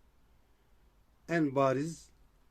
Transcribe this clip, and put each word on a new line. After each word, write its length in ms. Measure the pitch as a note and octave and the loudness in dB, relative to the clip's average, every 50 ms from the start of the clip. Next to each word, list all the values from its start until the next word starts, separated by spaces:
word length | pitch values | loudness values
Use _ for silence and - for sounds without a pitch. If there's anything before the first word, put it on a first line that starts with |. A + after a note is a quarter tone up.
| _ _ _ _ _ _ _ _ _ _ _ _ _ _ _ _ _ _ _ _ _ _ _ _ _ - | _ _ _ _ _ _ _ _ _ _ _ _ _ _ _ _ _ _ _ _ _ _ _ _ _ -4
en 260 | E3 E3+ D#3 C#3+ B2+ | 0 0 0 2 2
bariz 540 | C#3 C#3 C3+ C3 C3 D3 E3 E3 - - - _ _ - _ _ _ _ _ | 2 2 2 2 0 -4 -6 -10 -12 -18 -20 _ _ -20 _ _ _ _ _